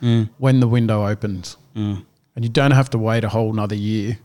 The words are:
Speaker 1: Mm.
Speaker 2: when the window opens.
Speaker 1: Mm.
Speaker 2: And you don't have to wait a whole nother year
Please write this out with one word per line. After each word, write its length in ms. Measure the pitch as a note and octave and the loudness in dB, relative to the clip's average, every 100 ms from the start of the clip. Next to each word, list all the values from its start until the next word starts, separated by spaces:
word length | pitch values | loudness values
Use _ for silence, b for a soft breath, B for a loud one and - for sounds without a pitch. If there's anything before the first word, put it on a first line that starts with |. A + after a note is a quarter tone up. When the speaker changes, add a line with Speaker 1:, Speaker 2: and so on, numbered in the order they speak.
Speaker 1:
Mm. 260 | A#2+ A#2 A2 - | 0 2 0 -2
Speaker 2:
when 240 | C3 C3 | 2 2
the 80 | A#2+ | 2
window 380 | A#2+ A2+ G#2+ G2+ | 2 2 0 0
opens. 500 | G#2+ G#2 F#2 - - _ | -2 -6 -6 -12 -20 _
Speaker 1:
Mm. 300 | A2 G#2 F#2+ - _ _ - | -6 -6 -6 -10 _ _ -6
Speaker 2:
And 80 | |
you 60 | A#2 | -2
don't 220 | A#2 C#3 | 2 4
have 180 | C3+ C3 | 4 2
to 80 | A2+ | -2
wait 260 | A2 A2+ | 0 0
a 60 | A2 | 0
whole 220 | A2+ A2 | -2 0
nother 200 | A2 G#2 | -2 -4
year 440 | G#2 G#2 A2 G#2 G#2+ | -4 -2 -2 -4 -8